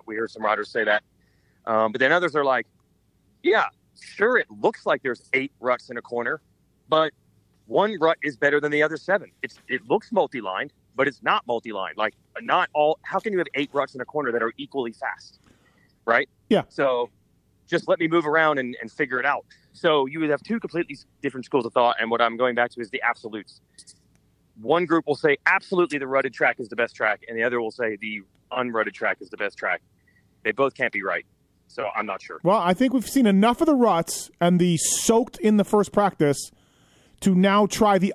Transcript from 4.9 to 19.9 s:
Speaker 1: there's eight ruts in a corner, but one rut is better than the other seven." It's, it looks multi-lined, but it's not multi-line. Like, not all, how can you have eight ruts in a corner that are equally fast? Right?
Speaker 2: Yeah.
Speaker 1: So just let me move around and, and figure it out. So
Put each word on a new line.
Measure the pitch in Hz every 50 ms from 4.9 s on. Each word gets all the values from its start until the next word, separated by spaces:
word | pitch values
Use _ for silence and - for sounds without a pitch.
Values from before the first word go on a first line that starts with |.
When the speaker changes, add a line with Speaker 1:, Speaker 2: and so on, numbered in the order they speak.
| 156 131 -
Speaker 1:
there's | 135 120 - _ _ -
eight | 135 131 143 - _
ruts | 113 127 123 120 - -
in | 123
a | 120 -
corner, | - 120 120 117 123 151 160 _ _ _ _ _ _ _ _ _ _
but | 156 156 160 151 - _ _ _ _ _ _ _ _ _ _
one | _ 113 147 190 214 220 175
rut | 151 160 165 - -
is | 147 135
better | 110 147 143 147 147
than | 143 147 147
the | 147 151
other | 156 160
seven." | 151 - - 185 196 - - _ _ -
It's, | 127 - - _ _
it | 123 127 - 117
looks | 151 214 - - 240
multi-lined, | 202 165 135 - 127 104 95 92 98 127 147 _ _ _ _ _ -
but | 135 143
it's | 135 - -
not | 143 185 214 -
multi-line. | - 120 113 - 120 107 98 95 87 78
Like, | 104 107 107 - _ _ _ _ - 117
not | 117 143 175 180 - _
all, | 151 151 151 156 -
how | _ - - 190
can | - 226 202
you | 185
have | 165 - -
eight | 135 143 131 -
ruts | 143 135 - -
in | 131 123
a |
corner | - - 151 143 127 117
that | 120 113
are | 117 - -
equally | 143 - - 139 123 117 113
fast? | _ 135 120 92 - - - _ _ _ _ _ _ _ _ _ _ _ _ _ _ _
Right? | - 113 123 143 - _ _ _ _
Speaker 2:
Yeah. | 220 190 - -
Speaker 1:
So | _ - 147 135 127 120 120 - _ _ _ _ _ _ _ _ _ _ _
just | _ 165 165 - -
let | 185 -
me | 170
move | 160 160 170 156
around | 151 147 160 160 156 151 139
and, | 127 120 123 - 117
and | 110 -
figure | - 156 127 127 123
it | 123
out. | 143 139 117 - _ - _ _ _ _
So | - - 170